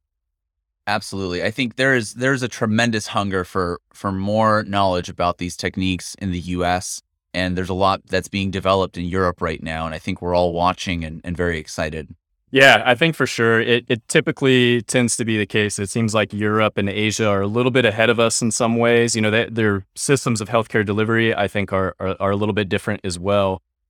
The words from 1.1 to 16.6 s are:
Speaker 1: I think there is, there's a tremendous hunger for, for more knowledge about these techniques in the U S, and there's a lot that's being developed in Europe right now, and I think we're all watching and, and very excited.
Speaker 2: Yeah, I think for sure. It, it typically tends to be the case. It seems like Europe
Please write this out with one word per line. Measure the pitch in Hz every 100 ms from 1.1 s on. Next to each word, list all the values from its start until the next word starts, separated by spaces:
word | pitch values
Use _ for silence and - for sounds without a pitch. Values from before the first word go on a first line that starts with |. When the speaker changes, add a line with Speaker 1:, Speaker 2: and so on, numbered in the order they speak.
| 98 95 87
Speaker 1:
I | 92
think | 110 120 117
there | 135 127
is, | 107 120
there's | 131 135
a | 123
tremendous | - 113 107 120 110 -
hunger | 113 101 95
for, | 90 98 87 87 _
for | - 101
more | 95 101 107 110 107
knowledge | 104 98 98 90 87
about | 90 87 -
these | 87 -
techniques | 92 92 92 90 - -
in | 98
the | 87
U | 87 90 87
S, | 90 - - _ _ _
and | 87 92 90
there's | 92
a | 92
lot | 95 95 -
that's | 92 -
being | 101 98
developed | 92 92 98 90 87
in | 87
Europe | 92 90 -
right | 85 80
now, | 80 80 82
and |
I | 80
think | - 90
we're | 87 87
all | 90
watching | 85 90 92 98 85 80
and, | 80
and | 87 87
very | 87 80
excited. | 76 - 80 78 73 - _ _ _
Speaker 2:
Yeah, | 135 135 110
I | 123 123
think | 165 -
for | 127
sure. | - 117 113
It, | 117 120 -
it | 120 -
typically | 160 120 113 135 127 123 120
tends | - 131 117 -
to |
be | 113 110
the | 101
case. | 113 104 -
It | 98
seems | 120 110 107
like | 101
Europe | 104 107 107